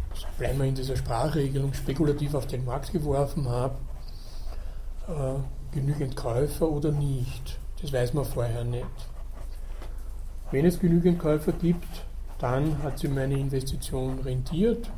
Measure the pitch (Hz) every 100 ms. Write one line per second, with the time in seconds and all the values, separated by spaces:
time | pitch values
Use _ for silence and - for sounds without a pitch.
0 | - - - - 120 135 135 131 135 131
1 | - 117 147 156 139 135 139 - - 139
2 | 151 139 143 147 - 123 127 135 - 170
3 | 147 139 139 160 127 123 131 - - -
4 | - - - - - - - - - -
5 | - 156 131 139 131 - - 143 139 147
6 | 131 127 120 117 143 - 160 147 151 147
7 | 143 131 131 - - - - - 139 131
8 | 123 151 127 - 117 120 120 120 127 -
9 | - - - - - - - - - -
10 | - - - - - 135 170 170 175 170
11 | 180 170 156 151 175 170 170 170 - -
12 | - - - - 123 131 156 143 147 -
13 | 147 139 135 139 139 131 131 131 - 135
14 | 131 131 135 127 - 170 226 233 -